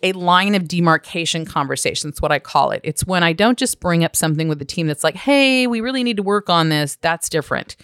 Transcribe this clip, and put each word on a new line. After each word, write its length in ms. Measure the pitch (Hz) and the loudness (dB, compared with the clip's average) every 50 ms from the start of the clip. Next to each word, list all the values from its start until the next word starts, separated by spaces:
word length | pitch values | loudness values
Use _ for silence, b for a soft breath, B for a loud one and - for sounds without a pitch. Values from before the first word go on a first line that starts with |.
a 100 | - 185 | -4 -4
line 420 | 185 185 175 175 180 180 190 202 208 | -2 0 2 4 4 4 4 4 2
of 140 | 190 175 147 | 0 0 -2
demarcation 800 | 175 170 170 165 160 156 - - - 175 165 - - 165 160 | 0 2 2 4 2 2 0 -4 -8 -6 -4 -4 -4 -6 -6
conversation. 640 | - - 156 139 135 135 - - 135 156 - - 147 | -4 -4 -4 -2 -2 -2 -4 -4 -4 -4 -4 -6 -8
That's 100 | - - | -8 -4
what 100 | - 147 | -2 0
I 80 | 151 139 | 0 -2
call 320 | - - - 143 143 - | -2 0 0 2 2 2
it. 120 | - - - | 0 -4 -6
It's 220 | 156 - - - | -6 -6 -4 -2
when 160 | - 185 175 | -2 0 2
I 100 | 170 170 | 2 2
don't 260 | 160 175 208 240 247 - | 2 2 2 2 2 2
just 220 | 269 - - - | 0 -4 -4 -4
bring 240 | - 180 170 165 165 | -2 0 2 2 2
up 100 | 165 - | 0 -2
something 320 | - 175 156 151 156 160 | -2 -2 0 0 0 -2
with 120 | 160 151 143 | -2 -4 -4
the 80 | 139 | -6
team 220 | - - 180 165 151 | -8 -6 -4 -4 -4
that's 140 | 147 - | -2 0
like, 140 | - 156 170 | -2 -2 -2
"Hey, 500 | 185 - 269 285 277 269 262 262 254 254 | -2 0 2 4 4 4 4 4 2 2
we 140 | 240 233 226 | 0 0 -2
really 240 | 220 254 262 262 247 | -4 -4 -4 -2 -2
need 140 | 240 220 202 | -2 -2 -2
to 40 | |
work 280 | 196 196 208 202 196 - | 0 0 0 0 0 2
on 180 | 175 170 160 160 | 2 2 2 2
this." 300 | 151 151 147 143 - - | 2 0 0 -2 -4 -4
That's 300 | - 165 170 165 - - | -2 -2 -2 -2 -4 -4
different. 460 | - 156 143 - - - - - - - | -4 -4 -4 -2 -4 -6 -6 -8 -14 -20